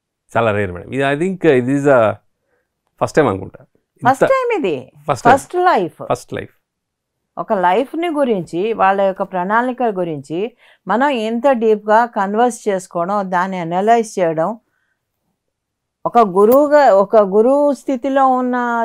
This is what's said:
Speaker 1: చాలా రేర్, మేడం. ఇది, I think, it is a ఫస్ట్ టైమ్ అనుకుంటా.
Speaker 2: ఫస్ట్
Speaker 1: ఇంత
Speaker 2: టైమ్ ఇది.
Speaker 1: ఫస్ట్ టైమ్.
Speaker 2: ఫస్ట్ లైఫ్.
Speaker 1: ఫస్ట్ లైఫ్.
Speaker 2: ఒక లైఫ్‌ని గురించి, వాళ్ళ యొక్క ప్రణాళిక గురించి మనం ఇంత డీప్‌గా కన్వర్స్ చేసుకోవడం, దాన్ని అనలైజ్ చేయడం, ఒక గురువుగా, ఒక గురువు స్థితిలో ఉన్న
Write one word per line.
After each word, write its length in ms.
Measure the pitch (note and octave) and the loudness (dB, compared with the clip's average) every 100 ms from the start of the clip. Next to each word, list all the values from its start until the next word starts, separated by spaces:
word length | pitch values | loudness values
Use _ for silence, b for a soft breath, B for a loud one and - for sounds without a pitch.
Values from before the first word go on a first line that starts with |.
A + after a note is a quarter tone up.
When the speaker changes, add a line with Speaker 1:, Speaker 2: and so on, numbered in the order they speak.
| _ _ _ A2+ | _ _ _ -2
Speaker 1:
చాలా 160 | A#2 | 0
రేర్, 200 | G#2 G2 | 0 -4
మేడం. 200 | F2+ - | -8 -10
ఇది, 100 | B2+ | -4
I 160 | C#3 C#3+ | -2 -2
think, 440 | F#3 F3+ E3 C#3+ | -4 0 2 2
it 160 | B2 C#3+ | 2 0
is 120 | C#3+ | 4
a 240 | C3 G#2+ G2+ _ _ _ _ _ _ _ - | 4 2 -2 _ _ _ _ _ _ _ -8
ఫస్ట్ 160 | B2 - | -2 0
టైమ్ 120 | C3+ | 0
అనుకుంటా. 360 | F#2+ G2 - - _ _ - A#3+ | -2 -10 -18 -20 _ _ -4 -2
Speaker 2:
ఫస్ట్ 140 | C4+ | 2
Speaker 1:
ఇంత 80 | - | 2
Speaker 2:
టైమ్ 220 | C5 A#4+ G#4+ | 0 0 -2
ఇది. 320 | G3 C#3 - _ - | -4 -6 -10 _ -8
Speaker 1:
ఫస్ట్ 160 | C#3 | -2
టైమ్. 140 | A#3 C4+ | 2 2
Speaker 2:
ఫస్ట్ 160 | - | 0
లైఫ్. 480 | F4+ F4+ C4+ E3 - - | -2 0 0 -2 -8 -6
Speaker 1:
ఫస్ట్ 200 | B2 - | -6 -6
లైఫ్. 220 | G#2+ - _ _ _ _ _ _ _ _ - | -12 -12 _ _ _ _ _ _ _ _ -12
Speaker 2:
ఒక 140 | F3 | -4
లైఫ్‌ని 560 | G#3 F3+ G3 C4+ D#4 F4 | 0 2 2 -2 -4 -4
గురించి, 640 | D4 C4 G3+ D#3 E3+ G#3+ | -2 -2 -2 -4 -6 -4
వాళ్ళ 280 | G3 F#3+ G3+ | 0 0 2
యొక్క 220 | G3 F#3 | 0 -2
ప్రణాళిక 600 | F#3+ F#3 F3+ A3 B3+ A#3+ | -6 -6 -2 -2 -2 -4
గురించి 720 | A#3+ F#3 E3+ D3 C3+ D#3+ A3+ _ b b - | -4 -2 -6 -6 -8 -8 -8 _ b b -4
మనం 220 | G#3+ C#4+ | -2 0
ఇంత 340 | B3 A3 A#3 C#4 | -2 -4 -2 0
డీప్‌గా 560 | B3 A3 G#3+ G#3 G#3+ A#3+ | 2 2 0 2 2 2
కన్వర్స్ 640 | A3+ G3 G#3 B3 A#3 G#3+ | -4 -4 0 0 -2 -4
చేసుకోవడం, 640 | F#3+ F#3 F3 F3 G#3 F#3+ | -4 -6 -6 -4 -4 -2
దాన్ని 280 | F3+ F#3 F#3 | -2 -2 -4
అనలైజ్ 600 | E3 F3+ G#3 A#3 A3+ - | -4 -2 2 2 0 -2
చేయడం, 400 | E3+ D#3+ F3 A#3 _ _ _ _ _ _ _ _ _ _ _ _ _ _ E3 | -2 0 -4 -6 _ _ _ _ _ _ _ _ _ _ _ _ _ _ -2
ఒక 120 | A#3+ | 2
గురువుగా, 720 | G#3+ F3+ G#3+ C4 D4 D4 C4+ | 2 4 4 4 4 4 6
ఒక 260 | G3 G3 A3+ | 4 4 2
గురువు 560 | G3+ G#3 A#3+ C#4 D4 | 4 2 2 2 2
స్థితిలో 560 | B3+ - B3+ C#4 C4+ C4+ | -2 -6 -6 -2 0 2
ఉన్న 280 | B3+ B3+ B3 A#3+ A#3 | 0 -2 -4 -2 -2